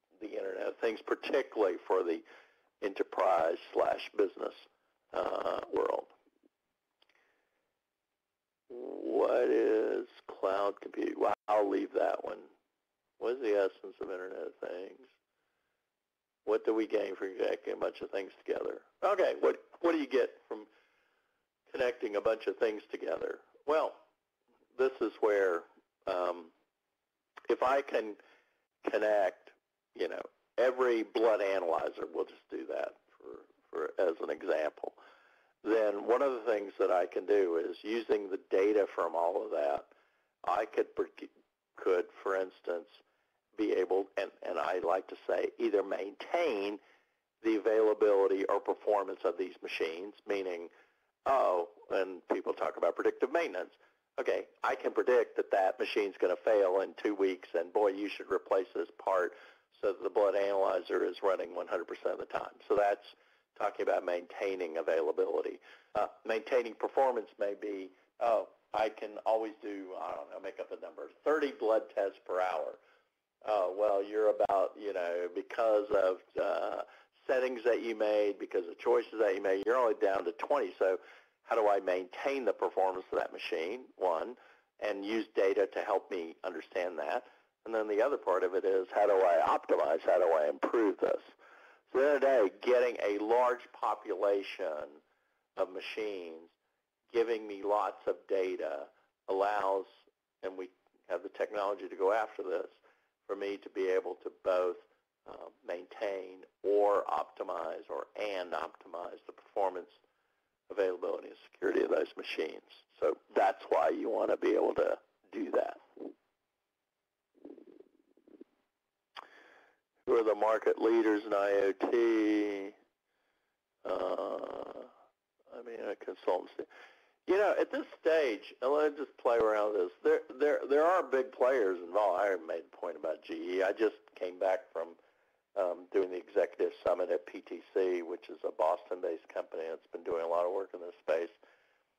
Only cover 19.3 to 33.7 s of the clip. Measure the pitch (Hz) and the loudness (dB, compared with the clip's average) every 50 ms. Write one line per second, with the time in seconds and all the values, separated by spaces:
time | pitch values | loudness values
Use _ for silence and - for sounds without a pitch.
19.3 | 117 - - 131 - - - _ - - - - - 160 143 131 - 123 117 113 | 2 2 2 2 2 0 -4 _ -8 -2 2 2 2 2 0 0 2 2 2 0
20.3 | - - _ - 113 107 107 - _ _ _ _ _ _ _ _ _ _ _ _ | -2 -8 _ -12 -12 -12 -12 -16 _ _ _ _ _ _ _ _ _ _ _ _
21.3 | _ _ _ _ _ _ _ _ - - 127 123 120 - - 107 101 101 98 113 | _ _ _ _ _ _ _ _ -4 -2 -2 -2 -2 -2 -4 -4 -2 0 2 2
22.3 | 110 110 - 104 95 - 123 110 107 101 - - - - - - 80 80 - - | 0 0 -2 -4 -2 0 0 0 0 -2 -8 -10 -12 -8 -6 -4 -4 -4 -4 -6
23.3 | - - - _ _ _ _ 143 151 160 139 - - - _ _ _ _ _ _ | -8 -10 -14 _ _ _ _ 0 0 2 0 0 -4 -8 _ _ _ _ _ _
24.3 | _ _ _ _ _ _ _ _ _ 123 131 135 131 - 123 107 - - - 110 | _ _ _ _ _ _ _ _ _ 0 0 0 0 0 -4 -4 -2 0 2 4
25.3 | 104 101 98 92 87 85 - - _ _ _ _ _ _ - 98 92 90 90 90 | 4 4 4 4 2 0 -4 -8 _ _ _ _ _ _ -6 -4 -2 0 0 -2
26.3 | 87 87 82 80 _ _ _ _ _ _ _ _ _ _ _ _ _ _ _ _ | -2 -4 -8 -18 _ _ _ _ _ _ _ _ _ _ _ _ _ _ _ _
27.3 | - - - - 120 - 131 127 135 143 143 - - 127 107 107 104 - - _ | -20 -8 -2 -2 0 2 2 2 2 2 2 0 -2 -2 -2 -2 -6 -12 -16 _
28.3 | _ _ _ _ _ _ _ _ _ _ - - - 107 107 107 107 104 98 90 | _ _ _ _ _ _ _ _ _ _ -6 -2 0 2 2 4 4 4 4 2
29.3 | - - - - - _ _ _ _ _ _ _ - - 92 82 - - - - | 0 -4 -12 -20 -20 _ _ _ _ _ _ _ -6 -4 -4 -4 -4 -6 -10 -12
30.3 | _ _ _ _ _ - 120 127 127 127 127 123 120 113 107 101 - 117 113 117 | _ _ _ _ _ 2 4 4 4 4 4 4 4 2 2 0 2 4 4 6
31.3 | 107 98 104 98 98 95 90 85 80 80 80 78 - - - - 80 80 - - | 6 4 4 2 2 2 2 2 2 2 0 -2 -4 -6 -8 -6 -2 -4 -4 -4
32.3 | - - _ - - - 65 - 69 - - - - _ _ _ _ _ - 65 | -6 -20 _ -10 -10 -8 -6 -6 -4 -4 -4 -6 -6 _ _ _ _ _ -18 -16
33.3 | 62 - - _ _ _ _ _ | -16 -16 -18 _ _ _ _ _